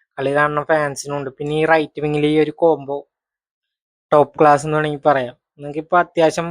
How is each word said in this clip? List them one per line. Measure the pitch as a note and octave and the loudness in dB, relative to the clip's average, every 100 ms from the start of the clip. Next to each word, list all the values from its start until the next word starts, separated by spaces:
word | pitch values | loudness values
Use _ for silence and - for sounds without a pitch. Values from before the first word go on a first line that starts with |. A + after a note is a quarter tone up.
| _ - | _ -6
കളി | C3+ C#3+ | -2 0
കാണുന്ന | D3 D3 D3 | 0 0 0
ഫാൻസിനും | D#3 D3 C3+ - C#3+ | 0 0 -6 -8 -8
ഉണ്ട്. | C3+ B2+ | -8 -8
പിന്നെ | D3 D3+ | -6 -2
ഈ | D#3 | 2
റൈറ്റ് | D#3+ D3+ - | 2 0 -6
വിങ്ങിൽ | D3 D3 D3 | -4 -2 0
ഈ | D#3 | 2
ഒരു | D3+ D3+ | 0 2
കോംബോ | E3 D3 C3+ C#3+ - _ _ _ _ _ _ _ _ _ _ | 0 0 -4 -12 -12 _ _ _ _ _ _ _ _ _ _
ടോപ്പ് | D3+ C#3 - | 2 2 4
ക്ലാസ് | D#3 D3 D3+ | 4 4 2
എന്ന് | D3+ | -2
വേണമെങ്കിൽ | D3+ D3 D3+ | -2 -2 0
പറയാം. | C3+ B2 A#2+ _ - | 0 -2 -10 _ -18
നിങ്ങൾക്ക് | C#3+ D3 | -12 -12
ഇപ്പൊ | D#3 F3 | -2 0
അത്യാവശ്യം | F3 - D#3+ D3+ E3+ | 0 0 0 0 -4